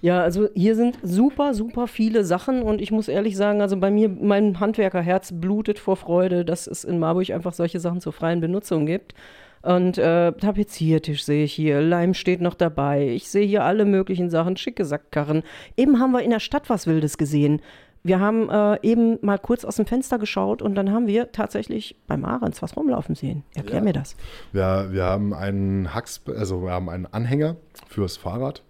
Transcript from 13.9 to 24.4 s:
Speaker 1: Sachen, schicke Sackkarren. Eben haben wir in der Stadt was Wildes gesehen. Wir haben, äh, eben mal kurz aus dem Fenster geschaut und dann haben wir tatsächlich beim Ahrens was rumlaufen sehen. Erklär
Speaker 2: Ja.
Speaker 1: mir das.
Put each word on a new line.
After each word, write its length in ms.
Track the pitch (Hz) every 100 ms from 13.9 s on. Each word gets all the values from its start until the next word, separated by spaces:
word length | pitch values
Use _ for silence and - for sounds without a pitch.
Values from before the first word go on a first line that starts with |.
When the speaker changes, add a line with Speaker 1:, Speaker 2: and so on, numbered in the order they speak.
| 190 190 185 180
Speaker 1:
Sachen, 260 | 165 165 185
schicke 300 | - 240 170
Sackkarren. 580 | 147 _ - 147 156 160 - - -
Eben 240 | 262 254
haben 120 | 262
wir 80 | 247
in 60 | 233
der 100 | 226
Stadt 300 | - 294 -
was 180 | 214 -
Wildes 300 | 160 151 -
gesehen. 440 | 147 147 147 151 - - - _
Wir 200 | 170 185
haben, 280 | 202 220 226
äh, 300 | 208 208 208
eben 360 | - 233 226 226
mal 160 | 202 202
kurz 280 | - 240 -
aus 100 | 202
dem 100 | 208
Fenster 320 | 240 262 247
geschaut 440 | 208 - 190 226
und 140 | 214 196
dann 180 | 196
haben 140 | 214 240
wir 260 | 208 240
tatsächlich 640 | - 208 214 214 220 - - -
beim 160 | 143
Ahrens 380 | - 127 - -
was 160 | 170 -
rumlaufen 380 | 311 247 - 151
sehen. 280 | 135 135 -
Erklär 260 | - - 226
Speaker 2:
Ja. 40 |
Speaker 1:
mir 80 | 208
das. 240 | 147 139 - - -